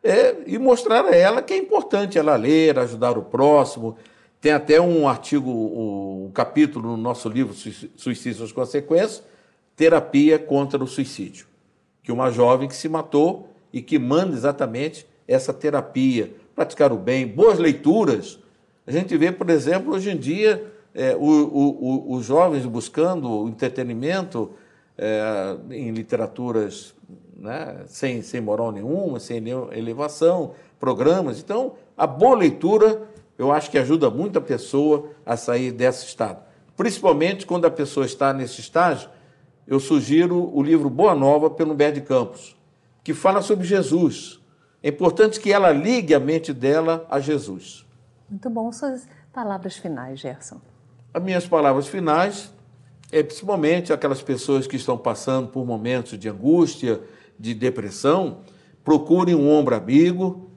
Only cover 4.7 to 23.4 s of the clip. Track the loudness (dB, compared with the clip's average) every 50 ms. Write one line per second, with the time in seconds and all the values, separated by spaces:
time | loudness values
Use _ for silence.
4.7 | 6 6 6 4 2 2 2 2 0 -2 -4 -2 -2 -2 0 -2 -4 -4 -4 -4
5.7 | -4 -6 -6 -6 -6 -6 -8 -8 -8 -10 -10 -6 -2 -2 -2 0 2 2 2 2
6.7 | 2 -8 -8 -6 -6 -4 -4 -6 -6 -6 -6 -4 -2 -2 -2 -2 -6 -12 -14 -16
7.7 | -14 -14 -20 -20 _ -10 -8 -8 -8 -6 -8 -10 -8 -8 -12 -10 -6 -6 -6 -4
8.7 | -4 -6 -2 2 2 2 2 0 -4 -12 -20 _ _ _ _ _ _ _ _ _
9.7 | _ 2 4 6 6 4 2 2 2 4 6 6 4 4 2 0 0 0 0 0
10.7 | -2 -4 -4 -4 -4 -6 -6 -6 -8 -12 -12 -14 -14 -20 -20 _ _ _ _ _
11.7 | _ _ _ _ _ _ _ -6 -2 0 0 0 4 4 4 4 4 2 0 -6
12.7 | -8 -10 -8 -6 -6 -6 -6 0 2 4 4 2 0 -4 -14 -20 -20 _ _ _
13.7 | -12 -12 -4 0 0 0 2 2 2 2 2 0 -4 -2 -2 -2 -2 -2 -6 -4
14.7 | -4 -6 -6 -6 -8 -14 -20 _ _ _ _ 0 0 0 0 -2 -8 -4 -4 -2
15.7 | -2 -2 -4 -4 -2 0 2 2 2 0 -2 -4 -8 -20 _ _ _ -6 -6 -4
16.7 | 0 2 2 2 2 0 -2 -2 -2 -2 -2 -4 2 6 6 6 6 6 2 2
17.7 | 0 2 2 2 4 4 4 2 0 -2 -4 -12 -20 -20 _ _ _ _ _ _
18.7 | _ _ _ -4 -4 -4 -2 -2 0 2 2 0 0 -2 0 2 2 2 2 0
19.7 | -2 0 -2 -4 -4 -4 -4 -4 -6 -4 -4 -4 -2 2 2 2 2 0 -6 -14
20.7 | -18 -20 _ _ _ -2 -2 0 0 2 4 4 4 4 4 2 2 2 2 2
21.7 | 0 -2 -4 -4 -4 -4 -4 -6 -8 -6 -2 2 4 4 4 4 2 -2 -4 -4
22.7 | -6 -8 -8 -6 -2 0 0 0 0 -4 -4 -4 -4 -4